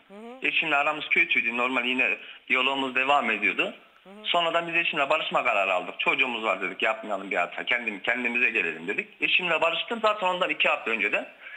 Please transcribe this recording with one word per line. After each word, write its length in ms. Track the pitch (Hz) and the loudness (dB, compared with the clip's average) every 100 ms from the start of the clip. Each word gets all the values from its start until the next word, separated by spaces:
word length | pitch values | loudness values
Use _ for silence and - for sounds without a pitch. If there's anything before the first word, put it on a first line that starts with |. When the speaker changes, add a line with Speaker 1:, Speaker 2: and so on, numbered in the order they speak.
| - | -20
Speaker 1:
Hı 60 | |
hı. 340 | 202 233 262 156 | -18 -18 -6 -2
Speaker 2:
Eşimle 280 | 151 160 143 | 0 2 2
aramız 340 | 151 151 143 | 2 -2 0
kötüydü. 480 | 175 170 123 117 120 | 2 2 2 0 0
Normal 280 | 123 127 123 | 0 0 0
yine 320 | 127 113 98 - - - | 2 0 -2 -8 -10 -2
diyalogumuz 460 | 127 131 139 135 127 | 0 2 0 0 0
devam 360 | 135 143 117 | 4 4 2
ediyordu. 440 | 107 101 87 190 - - - | 0 0 0 -4 -6 -18 -20
Speaker 1:
Hı 60 | 185 | -20
hı. 40 | 202 214 | -8 -2
Speaker 2:
Sonradan 420 | 175 165 165 170 | 0 2 0 0
biz 80 | 165 | 0
eşimle 340 | 170 160 139 | 0 2 2
barışma 340 | 156 156 160 | 2 2 0
kararı 300 | 127 104 98 | 2 2 2
aldık. 260 | 90 87 - | 2 -2 -2
Çocuğumuz 440 | 175 160 131 117 | 0 2 0 0
var 180 | 110 92 | 0 0
dedik, 200 | 92 85 | -2 0
yapmayalım 500 | 110 110 104 98 98 | 0 0 -4 -6 -2
bir 60 | 92 | -2
hata. 280 | 87 - 92 | -2 -4 -2
Kendim, 340 | 120 113 98 | -2 -2 -4
kendimize 500 | - 123 120 120 123 | -2 -2 0 0 2
gelelim 380 | 110 85 78 85 | 2 -2 -4 -4
dedik. 340 | 127 - - | -4 -6 -4
Eşimle 400 | 151 - 180 156 | 0 2 2 2
barıştım. 380 | 165 165 - 233 | 2 0 -4 0
Zaten 260 | 214 208 180 | 0 2 0
ondan 220 | 180 165 | 2 0
iki 200 | 151 175 | 2 2
hafta 220 | 151 110 | 2 0
önce 200 | 113 101 | 0 0
de 200 | 175 - - - | 0 -4 -12 -16